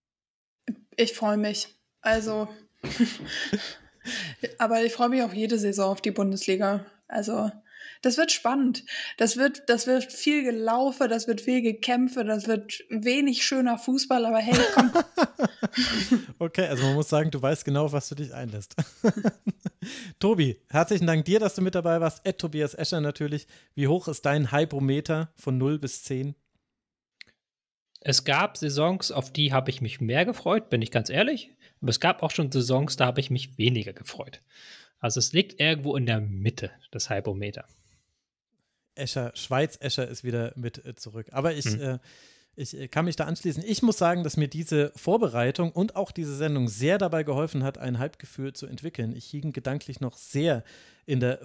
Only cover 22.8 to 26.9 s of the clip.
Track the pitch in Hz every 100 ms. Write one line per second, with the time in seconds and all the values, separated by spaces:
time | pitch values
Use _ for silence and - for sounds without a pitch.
22.8 | 151 170 147 143 151 147 - - _ -
23.8 | 139 175 180 151 143 147 139 143 156 139
24.8 | 135 139 151 160 160 _ - 131 135 151
25.8 | 139 - - 131 139 143 _ _ _ _
26.8 | _